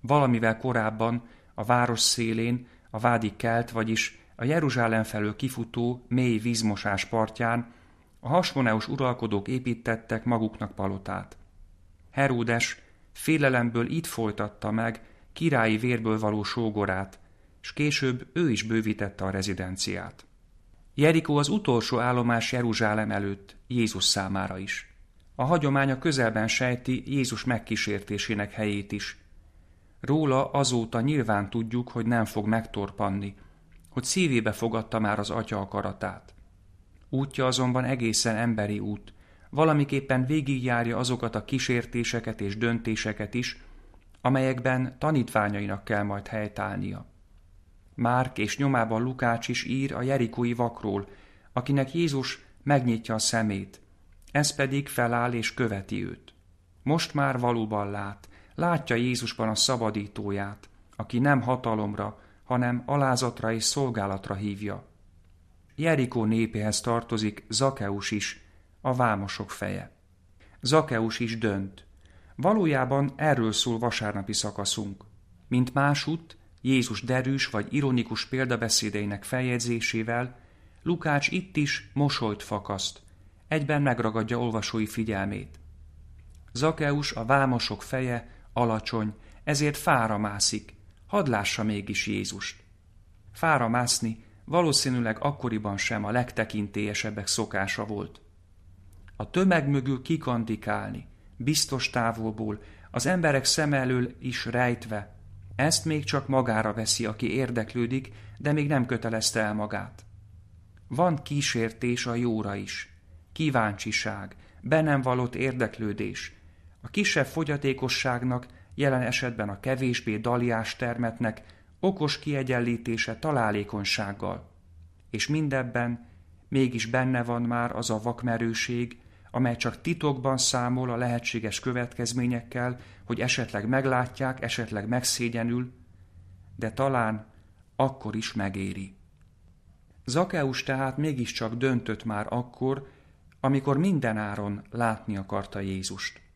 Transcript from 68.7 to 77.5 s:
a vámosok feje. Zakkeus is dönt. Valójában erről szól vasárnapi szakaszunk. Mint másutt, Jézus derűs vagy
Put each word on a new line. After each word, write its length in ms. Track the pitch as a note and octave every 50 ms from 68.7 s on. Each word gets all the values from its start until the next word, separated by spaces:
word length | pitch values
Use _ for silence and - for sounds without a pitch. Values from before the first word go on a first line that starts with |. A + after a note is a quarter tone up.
| - _
a 140 | - C3 B2+
vámosok 560 | B2 B2 A#2 G#2+ G2+ G2 G2 - - G2+ F#2+
feje. 400 | - - G2+ G2 G2 F#2+ F#2 - - _ _ _ - _ _ _ - - - - - -
Zakkeus 600 | - B2 C#3 D#3+ D3+ D3 B2+ A2+ A2+ A2+ A2+ -
is 180 | A#2+ A2+ A2+ A2+
dönt. 460 | A2 A2 G2+ G2 G2 G2 - - - - - - - - - - - - -
Valójában 800 | - C3 F3 G#3+ A3 F#3+ D#3+ D3 C3+ C3 B2 C3+ C#3 C#3 C3+ -
erről 360 | - D3 D#3 C#3+ B2 A2+ A2 G#2+
szól 260 | - - B2+ A#2 A2+
vasárnapi 540 | A#2 B2 A2 - A2 G#2 G2+ G2+ G2 G2+ G#2+
szakaszunk. 720 | - - A2 G2+ - G2+ G2 - - G#2+ G2+ G2 - - - - - - - - - - -
Mint 260 | B2 B2 B2+ B2 -
másutt, 640 | C#3 C#3 C#3+ C#3+ C#3+ - - D#3 E3 - - - - - - - -
Jézus 420 | - B2+ C3+ C3 A#2+ A2 A2+ G2 B2
derűs 440 | B2 C3 B2+ B2+ C3 C3+ C3+ -
vagy 200 | -